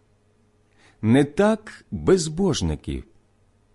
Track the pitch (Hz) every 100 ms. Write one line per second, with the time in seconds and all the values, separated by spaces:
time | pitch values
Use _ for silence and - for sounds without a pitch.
0 | _ _ _ _ _ _ _ _ _ -
1 | 107 131 143 - 208 220 - - - -
2 | 73 185 160 156 196 - 87 76 - 67
3 | - _ _ _ _ _ _